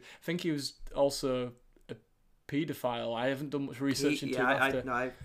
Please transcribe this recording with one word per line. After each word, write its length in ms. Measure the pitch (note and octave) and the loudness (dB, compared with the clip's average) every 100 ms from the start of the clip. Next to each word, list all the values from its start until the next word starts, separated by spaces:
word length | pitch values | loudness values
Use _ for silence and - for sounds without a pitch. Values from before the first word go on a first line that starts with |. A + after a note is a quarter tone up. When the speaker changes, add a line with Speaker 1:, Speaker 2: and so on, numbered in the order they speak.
| - - | -4 -10
Speaker 1:
I 40 | - | -4
think 160 | F3 | -2
he 100 | F3 | 0
was 220 | D3 C3 - - C#3 | 0 -2 -8 -4 2
also 580 | C#3+ C#3+ C#3 B2+ B2 B2 - - - | 2 4 0 0 -2 -8 -20 -20 -14
a 60 | B2 _ _ _ _ - | -14 _ _ _ _ -4
paedophile. 680 | C#3+ D#3+ C#3 B2 A#2 A#2 A2+ | -2 -2 -2 -2 0 -2 0
I 100 | B2+ | 0
haven't 220 | C3+ D3 | 0 -2
done 160 | C#3+ C#3 | -2 -4
much 120 | A#2+ | -2
research 400 | C#3 C3 C#3+ C#3+ | 0 2 2 2
Speaker 2:
He, 80 | C#3 | 0
Speaker 1:
into 120 | B2+ | 2
Speaker 2:
yeah, 120 | B2 C3+ | 4 4
Speaker 1:
him 60 | |
Speaker 2:
I, 40 | C3+ | 4
Speaker 1:
after. 120 | C3+ | 2
Speaker 2:
I, 40 | |
no, 100 | C3 | 0
I've 200 | B2 B2+ - | -2 -2 -6